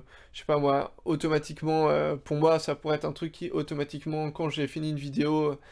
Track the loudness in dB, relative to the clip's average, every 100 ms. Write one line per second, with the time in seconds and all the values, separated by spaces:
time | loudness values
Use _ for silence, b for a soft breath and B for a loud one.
0 | -12 B B -8 0 2 4 2 0 -6
1 | -2 0 2 0 0 -6 0 2 4 4
2 | 2 -2 -2 4 6 4 2 -4 -2 -2
3 | -2 -4 -8 -8 -4 -4 -2 -4 -6 -6
4 | -6 -4 -4 -2 -4 -2 -2 -2 -4 -4
5 | -4 0 2 2 0 -2 B